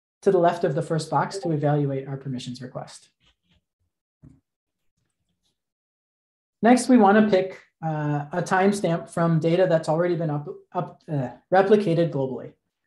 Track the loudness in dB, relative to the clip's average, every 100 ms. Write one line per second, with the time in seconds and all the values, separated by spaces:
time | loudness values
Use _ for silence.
0 | _ _ 0 2 2 2 -2 -4 -4 -4
1 | -2 -2 -2 -6 -4 -2 0 0 -2 -4
2 | -8 -10 -10 -10 -10 -12 -14 -14 -16 -20
3 | _ _ _ _ _ _ _ _ _ _
4 | _ _ -20 _ _ _ _ _ _ _
5 | _ _ _ _ _ _ _ _ _ _
6 | _ _ _ _ _ -2 4 4 6 6
7 | 6 6 4 2 0 -8 _ _ -8 -4
8 | -4 -4 -4 -6 -2 2 2 0 -2 -4
9 | -4 -2 0 2 2 2 2 2 0 0
10 | 0 -2 -4 -6 -8 -16 _ -8 -8 -10
11 | -8 -6 -6 -10 0 2 4 2 2 0
12 | 0 -2 -6 -6 -14 -20 _ _